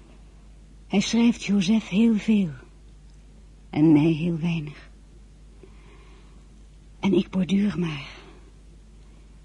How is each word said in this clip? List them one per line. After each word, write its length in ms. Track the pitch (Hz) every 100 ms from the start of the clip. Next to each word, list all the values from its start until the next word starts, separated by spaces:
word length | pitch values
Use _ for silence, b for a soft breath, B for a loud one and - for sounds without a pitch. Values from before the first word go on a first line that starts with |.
| b b b b b b - - -
Hij 140 | 196
schrijft 440 | - 226 233 -
Joseph 440 | - 202 175 220 -
heel 260 | 185 233
veel. 340 | 214 - 208 175 127 - - - - - - - - - - -
En 220 | 143 160
mij 180 | 147 165
heel 260 | 151 170 165
weinig. 520 | 170 165 147 147 - - - - - - - - b b b b b b b b b - - - - -
En 120 | 196
ik 160 | 190 -
borduur 480 | 190 160 196 208 160
maar. 300 | 170 143 135 - - b b - - - - - - - - -